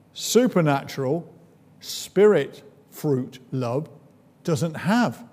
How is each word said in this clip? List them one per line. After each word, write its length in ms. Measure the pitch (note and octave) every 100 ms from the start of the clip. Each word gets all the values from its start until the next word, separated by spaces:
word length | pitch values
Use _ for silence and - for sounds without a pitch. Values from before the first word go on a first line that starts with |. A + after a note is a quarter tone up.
| _
supernatural, 1120 | - - A3 B3 F#3 D#3 C#3 C3 - C3 D#3+ D#3+ - _ _ _ _
spirit 840 | - - - - G#3 F#3 C3+ - - - _
fruit 500 | - D#3 C3 B2+ - -
love 380 | C3+ B2 B2+ D#3 - - _ _ _
doesn't 320 | - D3+ E3 D3
have 480 | D3 A#3 G#3+ A2+ -